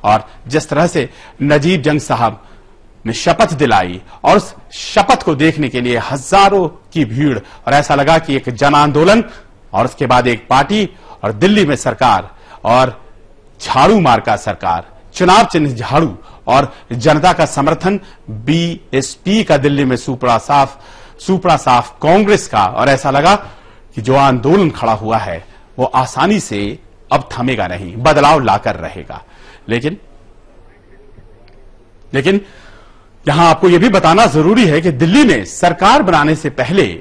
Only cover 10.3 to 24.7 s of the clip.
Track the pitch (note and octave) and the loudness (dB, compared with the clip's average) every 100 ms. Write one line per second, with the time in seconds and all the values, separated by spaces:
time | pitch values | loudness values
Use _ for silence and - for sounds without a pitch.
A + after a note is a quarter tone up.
10.3 | A2+ - B2+ D3 G#3+ G3 - - - G#2+ | -4 0 0 2 -2 -4 -8 -20 -8 -8
11.3 | G#2+ F#3 G#3+ D#3 C3+ - A#2 B2 G2 F2+ | 0 2 2 0 -2 -4 0 0 0 -2
12.3 | - - - G#2 B2 C3 - - - - | -20 -20 -8 0 2 0 -4 -20 -20 -20
13.3 | - - - - C3 C#3+ G#3+ D3+ A#2 A#2 | -20 -20 -16 -4 2 4 4 2 0 0
14.3 | G#2 - F#2+ F#2 E2+ - - - - F3+ | -4 -4 -8 -6 -6 -8 -20 -20 -2 2
15.3 | G3 - E3+ D3 A#2 F#2+ C#3 D#3+ F#2+ - | 4 4 0 -2 -6 -4 -2 -2 -6 -20
16.3 | - - C3 C3 - - B2 C#3+ D3+ F3+ | -14 0 0 0 -10 -12 -4 0 2 2
17.3 | E3 D3+ - C#3+ D3+ F#3 G3+ - - - | 2 -2 0 -2 -2 -4 -4 -8 -20 -16
18.3 | G#2+ A#2 E3 E3+ E3 - C3 C3+ - - | -10 -2 -2 -2 -8 -6 -6 -6 -8 -2
19.3 | G#3+ F#3+ D3+ C#3+ C#3+ C3+ B2 - C3 B2+ | -2 2 0 2 0 0 -2 -4 -4 0
20.3 | A2+ - C#3+ C3+ - - - - - - | 0 2 0 0 -4 -20 -20 -20 -12 -4
21.3 | F#3+ F3+ D3 - B2 A#2+ - D3 F#3 G3+ | -2 0 0 2 0 0 -4 2 2 4
22.3 | G3+ - A2+ F#2+ - B2+ C3+ D3 C3+ D#3+ | 0 0 -2 0 0 0 0 0 0 2
23.3 | G#3 - - - - - - G#2+ C3+ C#3 | 0 -2 -20 -20 -20 -16 -10 0 2 2
24.3 | B2+ C3 F#3+ F3 | 2 2 2 2